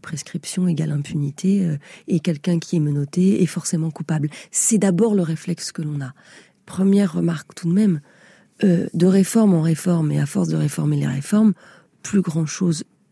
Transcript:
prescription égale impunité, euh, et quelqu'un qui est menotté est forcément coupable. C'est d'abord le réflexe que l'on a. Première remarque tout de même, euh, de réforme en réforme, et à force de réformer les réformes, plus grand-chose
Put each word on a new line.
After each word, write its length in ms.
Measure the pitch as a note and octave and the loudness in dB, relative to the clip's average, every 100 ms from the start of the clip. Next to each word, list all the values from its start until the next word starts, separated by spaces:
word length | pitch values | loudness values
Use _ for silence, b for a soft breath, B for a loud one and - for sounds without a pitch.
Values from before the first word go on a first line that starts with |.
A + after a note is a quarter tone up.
prescription 680 | - D3+ - D#3+ - - F3+ | -8 -12 -10 -12 -8 -2 -2
égale 220 | D#3 D#3 | 0 -2
impunité, 760 | D3 C#3+ D3+ C#3+ C#3 F#3 G3+ | -4 -4 -4 -4 -4 0 0
euh, 140 | F3 C#3+ B B B | 0 -4 B B B
et 120 | E3+ | -4
quelqu'un 380 | F3 D3 - E3+ | -2 -4 -2 -2
qui 200 | - E3+ | -2 -2
est 20 | |
menotté 640 | D3 C#3+ C#3+ F3+ F#3 - | 0 -2 -2 2 2 2
est 20 | F3+ | 0
forcément 460 | F3 - E3 D#3+ | -2 -6 -4 -4
coupable. 400 | - D#3+ D#3 D3 B B | -6 -4 -4 -4 B B
C'est 300 | - - A3 | -2 0 2
d'abord 340 | G3 F3 A3+ | 2 2 2
le 80 | G3+ | 2
réflexe 500 | E3 D#3+ - E3 - | 0 -4 -6 -8 -8
que 120 | - | -8
l'on 180 | D3+ C#3+ | -6 -6
a. 140 | C3 - b b b b - | -8 -14 b b b b -10
Première 480 | - G3 G3+ G3 | 0 4 4 2
remarque 400 | F3 E3+ D#3+ - | 0 -2 -2 -8
tout 140 | - E3+ | -6 0
de 60 | |
même, 280 | F#3 G#3+ D#3 - b b b b - | 2 2 0 -4 b b b b -2
euh, 240 | G3 E3+ - E3 | 2 2 0 2
de 100 | F3+ | 4
réforme 480 | G3 F#3+ A3+ G#3 | 4 4 4 4
en 80 | E3+ | 4
réforme, 500 | E3 D#3 F#3 E3+ D3+ | 2 0 0 0 0
et 80 | D3 | 0
à 60 | D3 | -2
force 220 | F#3+ E3 | -2 -2
de 80 | D#3 | 0
réformer 420 | D3 E3 D3+ D3 | -2 -2 -2 0
les 80 | C#3+ | -2
réformes, 480 | C#3 - G#3 A3 - b b b _ | -4 0 2 4 2 b b b _
plus 200 | - G3+ | -4 -2
grand-chose 640 | F3 D#3 D3+ - F3+ D#3+ - _ _ | 0 -2 -4 -2 -2 -2 -6 _ _